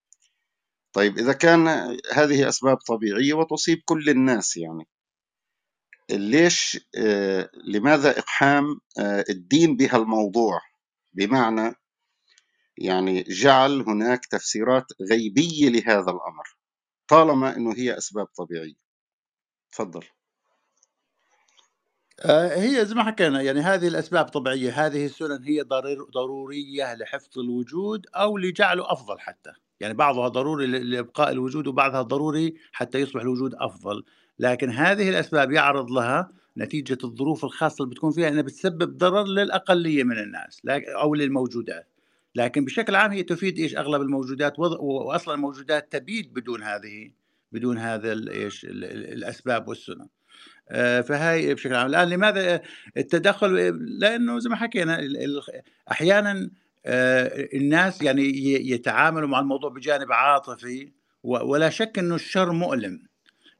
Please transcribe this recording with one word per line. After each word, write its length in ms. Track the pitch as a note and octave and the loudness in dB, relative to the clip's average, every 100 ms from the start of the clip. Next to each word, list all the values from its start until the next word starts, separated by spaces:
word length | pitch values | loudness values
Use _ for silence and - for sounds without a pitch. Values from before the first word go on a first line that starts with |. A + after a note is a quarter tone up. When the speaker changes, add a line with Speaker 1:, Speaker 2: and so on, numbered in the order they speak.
| _ _ _ _ _ _ _ _ _ | _ _ _ _ _ _ _ _ _
Speaker 1:
طيب، 260 | - G#2 G2 | 2 2 2
إذا 140 | A#2+ | 0
كان 640 | C#3+ E3 E3 D#3+ D3 F2 - - | 4 6 8 6 2 -4 -8 -2
هذه 360 | - D3+ C#3 C3 | 2 4 4 2
أسباب 280 | A#2+ C3 C3 | 2 2 2
طبيعية 580 | - A2+ G#2+ G2+ C3+ | 0 -2 -2 0 0
وتصيب 480 | D#3 D#3+ D3+ - E3 | 2 0 -2 0 -2
كل 260 | - D#3+ D3 | 0 0 2
الناس، 460 | C3 C3 A#2 - - | 4 4 2 -2 -6
يعني 320 | D#2+ D#2+ D#2+ _ _ _ _ _ _ _ _ _ _ _ - | -8 -10 -14 _ _ _ _ _ _ _ _ _ _ _ -6
ليش، 680 | G2+ G2+ C#3 E3+ E3+ - - _ - | -4 2 6 6 4 -2 -6 _ -2
آه، 540 | A2 G2+ G2 F#2+ F#2 - | 0 2 2 -2 -4 -10
لماذا 540 | - G#2 B2 D3+ C#3 - | -4 2 6 6 6 2
إقحام، 600 | - - C#3 C#3+ C#3+ D3 _ - | 0 2 4 4 2 -4 _ -6
آه، 260 | G#2 G2+ G2+ | -2 -2 -2
الدين 460 | F#2+ F2 C#3+ E3 B2+ | -4 0 4 4 4
بهالموضوع؟ 840 | C3+ B2 A2 A2+ G#2 G#2 A2+ E2+ - _ _ _ _ | 4 2 2 0 0 2 2 0 -8 _ _ _ _
بمعنى 640 | F2+ G2+ C3 A#2 A2 A2+ A#2+ _ _ _ _ _ _ _ _ _ - | -2 0 2 2 0 -2 -6 _ _ _ _ _ _ _ _ _ -8
يعني 440 | G2 F#2 F#2+ F#2 | -2 0 0 0
جعل 580 | - F#2 C3 C3 C3+ C#3 | -2 2 6 6 6 2
هناك 460 | G#2+ G#2 A2+ B2 - | -2 0 0 -2 -2
تفسيرات 580 | G#2+ - A2+ A2 B2+ - - F#2+ | -6 -4 -2 2 0 0 -8 0
غيبية 580 | A2+ A2 G2 E3+ D#3 C#3+ | 0 0 0 0 2 4
لهذا 420 | A#2 A2+ G#2 F#2 | 4 4 2 2
الأمر، 460 | F2+ F2 E2 D2+ _ _ _ _ _ - | -4 -6 -14 -20 _ _ _ _ _ 6
طالما 480 | D3+ D#3+ C3+ C3+ - | 6 8 4 0 -2
إنه 180 | A#2 A2 | -4 -2
هي 220 | B2 G#2+ | -4 -4
أسباب 280 | - G2+ G2 | -6 -8 -8
طبيعية. 480 | - E2+ E2+ D#2+ D2 _ _ _ _ _ _ _ _ _ | -10 -10 -10 -10 -16 _ _ _ _ _ _ _ _ _
تفضل. 320 | - G#2 E2+ - _ _ _ _ _ _ _ _ _ _ _ _ _ _ _ _ _ _ _ _ - | -10 -10 -10 -18 _ _ _ _ _ _ _ _ _ _ _ _ _ _ _ _ _ _ _ _ -6
Speaker 2:
آه، 360 | E3 D3+ F3 D#3+ | 4 4 4 2
هي 300 | G#3+ C4+ G#3 | 2 2 0
زي 80 | |
ما 100 | A3+ | 0
حكينا، 380 | A3 A3 E3 C#3 | -2 2 2 2
يعني 180 | C3+ C3+ | 0 0
هذه 280 | D#3+ G3 F3 | 2 2 0
الأسباب 360 | D#3+ D3+ F3 | -2 0 0
طبيعية، 600 | D3+ D3 C3 C3+ B2 A#2 D#3 | 0 -2 -2 -2 -2 0 0
هذه 200 | C#3+ C#3+ | 0 -6
السنن 360 | B2+ D#3 C#3 | -6 -8 -6
هي 180 | C3 D3+ | -4 -4
ضرر-، 480 | C3+ C3 C3 C#3 - | -2 -4 -4 -8 -8
ضرورية 800 | C3 B2+ C3+ C3+ D3 C#3+ C#3 C3+ | -6 -6 -6 -10 -12 -10 -6 -6
لحفظ 440 | A#2 A2 C#3 _ B2+ | -8 -10 -12 _ -10
الوجود 680 | B2 B2 A#2+ D#3+ G3+ A3 F3+ | -6 -4 -6 -6 -6 -6 -8
أو 240 | - G#3 G#3 | -2 0 0
لجعله 540 | F#3 F3 G3 F3+ - | -2 0 0 0 -2
أفضل 280 | E3+ G#2+ G2 | -4 -6 -10
حتى. 320 | - - D#2 - _ - | -10 -16 -20 -20 _ -10
يعني 140 | G2+ | -6
بعضها 340 | A2 D3 B2+ B2 | 2 2 2 0
ضروري 380 | B2 C#3+ D#3 C3 | 0 -2 -2 -2
ل-، 240 | B2+ B2 | -2 -2
لإبقاء 400 | B2 A#2+ - D3 | -4 -4 -2 0
الوجود، 360 | C3 B2+ D3 C#3 | 0 -4 -4 -4
وبعضها 360 | C3+ C3+ C3 | 0 0 0
ضروري 520 | A#2 C#3 D3+ D3+ E3 D#3+ _ | -2 -2 -2 -2 -2 -6 _
حتى 260 | - B2+ C3+ | -8 -4 -2
يصبح 220 | C3+ B2 | -2 -4
الوجود 340 | A#2+ B2+ C3+ | -4 -2 -4
أفضل. 500 | - B2+ - G2 G#2 - _ _ - | -4 -8 -8 -8 -8 -10 _ _ -2
لكن 320 | B2 B2 C3+ | 0 0 -2
هذه 380 | A#2+ E3 G3+ F#3+ | 2 2 2 2
الأسباب 440 | F#3 D#3 D#3 C3+ | 0 0 2 2
يعرض 380 | D3+ C#3+ C#3 B2 | 4 4 2 0
لها 420 | B2+ A#2+ C#3+ F#3 _ _ - | 0 0 0 -2 _ _ -10
نتيجة 400 | A2 D#3 B2+ B2+ | -6 -6 -4 -6
الظروف 400 | B2 A2+ C3+ D3 | -6 -4 -4 -2
الخاصة 380 | C3+ - D#3+ - | -6 -2 -4 -2
اللي 100 | C3 | -8
بتكون 180 | B2 D#3+ | -4 -2
فيها 160 | D3+ E3 | 0 0
إنها 140 | D3 | 0
بتسبب 560 | C3+ C3+ F#3+ E3 E3 C3+ | -2 -2 -4 -2 -4 0
ضرر 260 | F3+ F#3+ | 2 2
للأقلية 800 | G3+ G3 G3+ F#3+ - F3+ E3 D3 | 0 0 0 0 2 2 4 2
من 140 | B2 A2+ | 2 0
الناس، 420 | G#2 F#2+ - - | -6 -12 -16 -12
لك-، 200 | A#2+ C#3 | -4 -4
أو 300 | - G2 D3+ | -4 -2 0
للموجودات. 720 | D3+ C#3 C3+ B2+ A#2 A2+ E2 - _ _ _ _ | 2 0 0 -2 -4 -8 -10 -14 _ _ _ _
لكن 300 | A#2+ A#2+ D3 | 0 0 0
بشكل 300 | C#3 A#3 A3 | -2 -2 0
عام 160 | G3 G#3 | 2 2
هي 120 | G3+ | 0
تفيد 360 | F3+ E3+ F#3+ E3 | -4 -2 -2 -2
إيش 180 | D#3 C#3+ | -4 -4
أغلب 260 | D3 D3 | -2 0
الموجودات، 560 | C#3 C#3 B2+ C3+ D3 C#3+ | 0 -2 -4 -2 -2 0
وض-، 220 | E3+ E3 | -2 -2
و-، 280 | D3 C3+ A#2+ | -4 -4 -2
وأصلًا 260 | E3 - | -4 -4
الموجودات 580 | D3 C#3+ C3+ C#3 D3+ - | -6 -6 -6 -4 -4 -2
تبيد 420 | D3 B2+ A3 D3+ | -8 -6 -10 -8
بدون 280 | A#2+ A#2+ A#2 | -10 -8 -8
هذه، 480 | G#2+ G#2 G#2 G#2 G#2+ _ _ _ _ | -8 -8 -10 -18 -20 _ _ _ _
بدون 260 | A2+ B2 A#2+ | -6 -4 -4
هذا 340 | A2+ A2 A2 | -4 -6 -4
ال-، 160 | A2 A2 | -6 -6
إيش 360 | G2+ G#2 - | -8 -8 -10
ال-، 200 | - G2 | -14 -14
ال-، 280 | F#2 A2 G#2+ | -12 -12 -12
الأسباب 560 | A#2+ G#2 B2+ B2+ A#2 A2+ | -12 -10 -10 -4 -4 -4
والسنن. 400 | A#2 - - - _ _ - - _ - | -14 -14 -16 -18 _ _ -20 -20 _ -8
آه، 320 | A#2 B2 B2 | 0 2 2
فهاي 540 | A#2+ D3 D#3+ E3 C#3+ | 0 0 2 2 0
بشكل 200 | C#3+ C3+ | -2 -2
عام. 120 | B2 B2+ | 0 2
الآن 220 | D#3 F3 | 2 2
لماذا 540 | F3+ G#3+ G3 F3+ E3+ - - - - | 4 2 2 0 -2 -4 -20 -12 -6
التدخل؟ 580 | C#3 E3+ D#3+ G3 G3+ F#3 F3+ E3+ D#3+ - | 0 2 2 2 2 2 2 0 -6 0
لأنه 400 | G3+ A#3 A#3+ A#3+ | 0 2 -2 -2
زي 120 | A#3 | -4
ما 60 | A3+ | -4
حكينا 420 | A3+ A3+ E3 E3 | -4 -2 -2 -2
ال-، 180 | C#3+ C#3 | -4 -4
ال-، 460 | C3+ C#3+ - A#2+ - _ - | -4 -6 -8 -16 -18 _ -8
أحيانًا، 600 | - D#3+ G3+ G3+ G3 F#3 - _ _ - | -2 2 2 2 -4 -8 -12 _ _ -4
آه، 640 | B2 B2+ B2+ B2+ - C#3 | 0 2 2 0 -4 -6
الناس 480 | C3 C#3+ D#3 F#3 F#3 | -2 2 2 2 0
يعني 200 | D3 C#3 | 0 2
ي-، 480 | C#3 C3+ C#3 C3+ C3 | 2 0 0 0 0
يتعاملوا 580 | A#2+ B2 A2+ D3+ D#3+ D3 | -4 0 2 2 2 0
مع 120 | C3 | 0
الموضوع 300 | C#3 C3+ D3 | 0 -2 -6
بجانب 420 | B2+ C3 C#3+ B2+ | -8 -2 -2 0
عاطفي، 800 | A#2+ C3+ C#3 C3+ A#2+ A#2+ B2+ C#3+ _ _ _ | 2 4 4 0 -12 -10 -12 -14 _ _ _
و-، 220 | - B2 | -4 -2
ولا 260 | A#2+ C#3+ D#3+ | 0 2 2
شك 280 | D#3 A3 G3+ | 0 -4 -2
إنه 160 | F3 | -2
الشر 380 | E3 - G3 F3+ | -4 -2 0 0
مؤلم. 500 | E3+ F3 C3 G#2 - _ _ _ _ _ - | 0 -2 -4 -6 -12 _ _ _ _ _ 0